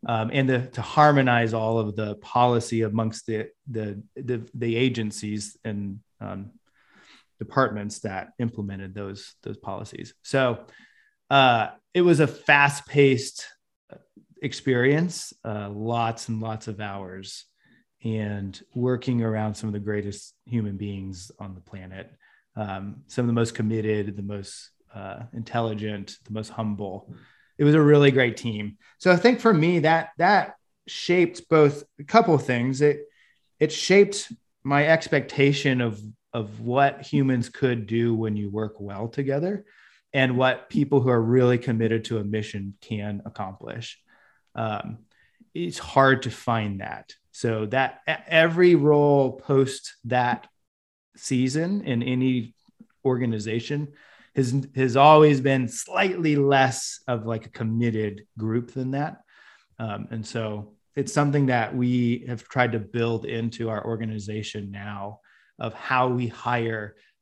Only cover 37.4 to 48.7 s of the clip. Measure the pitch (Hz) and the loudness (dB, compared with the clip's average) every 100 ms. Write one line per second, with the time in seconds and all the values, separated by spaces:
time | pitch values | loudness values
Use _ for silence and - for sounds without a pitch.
37.4 | 117 - 135 120 107 113 117 113 110 104 | -2 -2 -2 -2 -2 0 0 0 -2 -4
38.4 | 104 104 107 - 101 98 113 117 139 139 | -4 -6 -8 -8 -14 -10 -8 -6 -4 -2
39.4 | 175 202 - _ _ _ _ 139 131 123 | -2 -6 -10 _ _ _ _ 0 0 2
40.4 | 131 120 - - 139 143 127 120 113 127 | 2 0 -4 -2 2 2 4 2 4 4
41.4 | 123 123 120 113 113 113 110 113 101 107 | 4 2 0 -2 0 -2 -2 -6 -4 -4
42.4 | 107 104 98 98 - 107 104 104 104 - | -6 -8 -10 -12 -10 -8 -6 -8 -12 -12
43.4 | 98 98 117 - 113 - _ _ _ _ | -12 -12 -14 -12 -14 -18 _ _ _ _
44.4 | _ - 113 107 - 113 _ _ _ _ | _ -8 -6 -6 -10 -14 _ _ _ _
45.4 | _ - 175 - - - 135 131 123 - | _ -10 -8 -8 -2 4 6 6 0 -8
46.4 | - 113 107 98 101 - - - _ - | -2 -2 -2 -6 -10 -12 -16 -20 _ -6
47.4 | 120 110 107 127 131 - - 156 - 160 | -4 -2 -2 -2 -2 -4 -6 -6 2 4
48.4 | 170 165 180 | 4 6 6